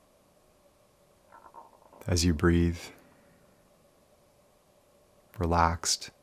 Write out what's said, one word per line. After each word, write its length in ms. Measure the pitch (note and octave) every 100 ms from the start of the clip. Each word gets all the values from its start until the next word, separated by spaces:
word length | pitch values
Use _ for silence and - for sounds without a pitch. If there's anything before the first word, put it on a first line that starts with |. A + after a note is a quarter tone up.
| _ _ _ _ _ _ C#4+ _ _ _ _ _ _ - - - - - _ - -
As 180 | F2 F2
you 80 |
breathe, 460 | D#2 F2 E2+ E2+ E2+ - - - _ _ _ _ _ _ _ _ _ _ _ _ _ _ _ _ _ _ _ _ _ _ -
relaxed 720 | E2+ E2+ E2+ E2+ - - - -